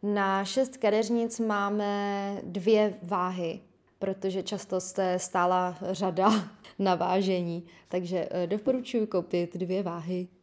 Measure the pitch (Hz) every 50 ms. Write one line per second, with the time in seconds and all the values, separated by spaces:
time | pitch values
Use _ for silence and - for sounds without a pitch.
0 | - 208 208 202 196 190 190 196 202 190 - 262 269 254 - - - 208 208 214
1 | 226 202 233 233 233 233 233 - 226 220 208 202 202 202 208 208 202 202 202 202
2 | 202 202 202 202 196 196 202 196 - - 175 202 175 202 220 208 214 208 185 -
3 | - 175 - 180 180 185 185 180 175 165 165 - - _ _ _ _ _ _ _
4 | - 190 190 190 - 196 185 190 180 185 214 190 - - 190 185 180 - - -
5 | 190 185 180 180 180 - - 190 175 180 185 180 180 180 180 - 196 175 190 170
6 | 202 185 165 170 185 208 220 214 180 - - - - - - - 196 190 180 170
7 | 180 175 185 190 196 190 185 180 175 170 170 175 170 170 - - - _ - 185
8 | 180 170 185 180 - - - 180 180 170 196 208 208 262 262 262 247 - - 240
9 | 214 208 - 180 170 - - 175 175 175 - 175 180 175 185 190 196 175 170 175
10 | 156 170 185 180 180 180 _ _